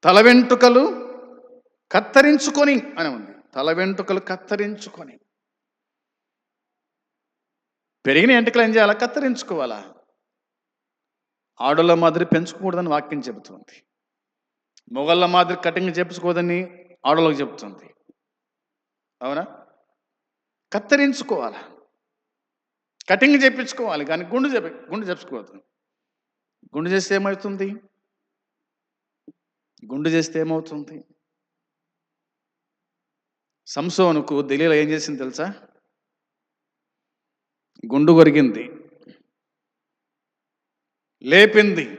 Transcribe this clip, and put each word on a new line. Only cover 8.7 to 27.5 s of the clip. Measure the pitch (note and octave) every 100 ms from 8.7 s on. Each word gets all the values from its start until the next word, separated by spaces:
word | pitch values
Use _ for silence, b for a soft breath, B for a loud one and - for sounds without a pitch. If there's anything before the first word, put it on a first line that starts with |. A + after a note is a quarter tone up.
| A3
చేయాలా? | G#3 G#3+
కత్తిరించుకోవాలా? | A#3+ A#3+ C#4 A#3 - F3 B2+ G#2+ G2 _ _ _ _ _ _ _ _ _ _ _ _ _ _ _ _ _
ఆడోళ్ళ | B2+ D3+ E3+ E3+
మాదిరి | E3 D#3+ F3
పెంచుకోకూడదని | D#3+ F3 - F#3+ F3+ F3 D3
వాక్యం | D3 D3 B2+
చెబుతుంది. | G#2 - F#2+ _ _ _ _ _ _ _ _ _ _ _ _ _ B2
మొగళ్ళ | D3 F3 F3+ F3+
మాదిరి | F3 F3+ E3+
కటింగ్ | E3+ F#3 E3+
చేపించుకోవద్దని | F3 F3+ F3 E3+ F3 F3 F3+ - - _ C3
ఆడోళ్ళకి | D#3 D#3+ C#3+
చెబుతుంది, | B2+ - G#2+ F#2+ - _ _ _ _ _ _ _ _ _ _ _ _ _
అవునా? | B2 C#3+ - - _ _ _ _ _ _ _ _ _ _ _
కత్తిరించుకోవాలా, | G#3+ G#3+ C#4+ C#4 C4 - F3+ A#2 G#2 - _ _ _ _ _ _ _ _ _ _ _ _ _ -
కటింగ్ | F#3+ C4+ C#4+
చేపించుకోవాలి, | C4+ B3+ B3 - A3+ D#3 C#3+
కానీ | D#3+ F3
గుండు | A#3+ C#4
చేపి-, | B3 E3 - -
గుండు | G3 G3
చేపించుకోవద్దు. | F3+ - B2 G2+ - _ _ _ _ _ _ _ _ _ _ _ C#3+
గుండు | E3+
చేస్తే | F#3+ F#3 G3
ఏమవుతుంది? | G3 G3 G#3